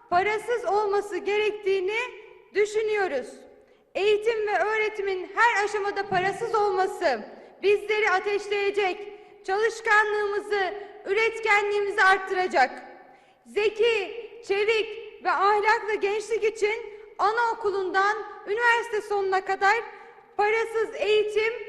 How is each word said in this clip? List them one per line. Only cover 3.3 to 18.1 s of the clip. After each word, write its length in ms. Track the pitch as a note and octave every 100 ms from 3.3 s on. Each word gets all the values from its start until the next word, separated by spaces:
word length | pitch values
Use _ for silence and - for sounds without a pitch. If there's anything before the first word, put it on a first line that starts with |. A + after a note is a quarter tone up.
| - - - _ _ _
Eğitim 520 | - G4+ G#4 G#4+ A4 G#4
ve 120 | F#4
öğretimin 760 | G4+ A4 G#4+ G#4 G4 F#4 E4+
her 300 | - A#4 G4+
aşamada 440 | G#4 G#4 G4+ G4 G4+
parasız 460 | F#4 F#4+ G4+ A#4
olması 680 | A4 G#4 F#4+ F#4+ - E4 A3+ - - - -
bizleri 480 | F#4+ G4+ G#4 G#4+ G#4+
ateşleyecek, 1000 | F#4 G#4 G4+ G4+ G4+ G4+ G4 F#4+ - - - - - -
çalışkanlığımızı, 1300 | G4 A4 - A4+ G#4+ G#4+ G#4+ G#4 G4+ G#4 G4+ F4+ G#4 - - -
üretkenliğimizi 960 | G4 A4+ A4+ A4 G#4 G#4 G#4 G4+ G#4
arttıracak. 680 | F#4+ G4 F#4+ F#4 F#4 E4+ B3+ - - - - - _ _ A#3
Zeki, 840 | B3+ A4 - A#4 A4 F4 - - - -
çevik 400 | G4+ G#4+ A4 - - - G#4
ve 60 | E4+
ahlaklı 640 | D#4+ G4 G#4 G#4+ A4+ G4+
gençlik 500 | G#4 G4 G#4+ G#4 A4
için 280 | G#4+ G#4+ G#4 A4+ A4 - - -
anaokulundan 1000 | G4 A#4 A#4 A4+ G#4 G4 F#4 F#4+ G4+